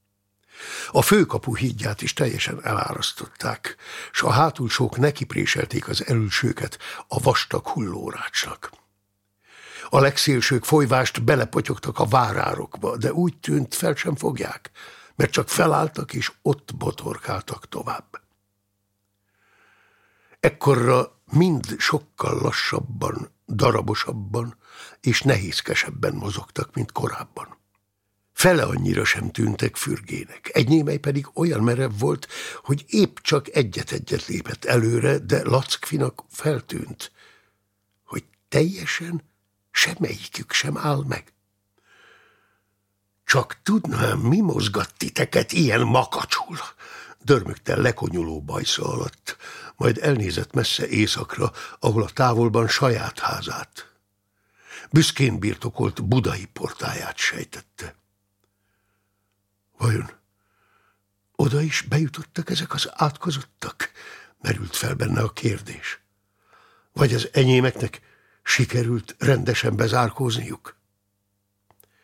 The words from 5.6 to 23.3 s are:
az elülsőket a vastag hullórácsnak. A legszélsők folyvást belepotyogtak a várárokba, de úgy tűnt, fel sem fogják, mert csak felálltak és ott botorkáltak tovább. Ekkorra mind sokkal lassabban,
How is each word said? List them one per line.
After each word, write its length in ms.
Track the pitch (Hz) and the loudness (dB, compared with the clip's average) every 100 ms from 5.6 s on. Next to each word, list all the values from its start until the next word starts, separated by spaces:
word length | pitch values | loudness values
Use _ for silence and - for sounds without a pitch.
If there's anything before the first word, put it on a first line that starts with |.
| - - - | -2 -4 -4
az 180 | - - | -4 0
elülsőket 720 | 117 104 - 123 - - - - - - | 0 0 0 0 -2 -6 -8 -14 -14 -6
a 120 | - | 0
vastag 480 | - - - - - | 2 2 2 -4 -4
hullórácsnak. 1040 | 160 101 - - - - - - - - - _ _ _ _ _ _ _ - - - - | -4 -4 -6 -8 -8 -6 -4 -4 -6 -14 -18 _ _ _ _ _ _ _ -20 -20 -18 2
A 100 | 139 | 6
legszélsők 640 | 139 - - 127 - 127 | 6 4 2 2 2 2
folyvást 600 | - 151 127 131 123 - | 4 4 6 4 2 0
belepotyogtak 720 | 117 135 113 - - - - - | 4 4 2 -2 -2 -4 -4 -2
a 80 | 104 | 4
várárokba, 880 | 127 113 92 - - - - - - | 4 4 0 -2 -4 -8 -6 -4 -2
de 160 | 131 | -2
úgy 240 | 151 175 - | 0 0 -2
tűnt, 360 | - 147 127 | -2 -2 0
fel 200 | - 165 | -2 -2
sem 220 | 143 175 143 | -2 -2 -2
fogják, 540 | - 123 - - - - - - - | -2 -2 -6 -8 -16 -20 -20 -20 -10
mert 160 | - - | 0 0
csak 180 | - 135 | 2 0
felálltak 680 | - 165 147 156 - - | 2 4 4 0 -4 -8
és 180 | 123 - - | -6 -6 -2
ott 340 | - 135 - - | 0 0 -4 -6
botorkáltak 920 | - - - - - 98 - - - | -4 -4 -8 -8 -6 -6 -8 -14 -10
tovább. 540 | - - - - - _ _ _ _ _ _ _ _ _ _ _ _ _ _ _ _ _ _ _ _ _ _ | -10 -8 -8 -10 -20 _ _ _ _ _ _ _ _ _ _ _ _ _ _ _ _ _ _ _ _ _ _
Ekkorra 800 | 151 - 143 123 120 127 - _ - | -2 2 4 4 6 4 2 _ 0
mind 440 | 147 185 139 - - | 4 4 4 -2 -2
sokkal 600 | - 151 - - - - | 0 -2 -4 -4 -2 0
lassabban, 880 | - - - - - 107 - - - | 0 -2 -2 -4 -6 -4 -4 -4 -10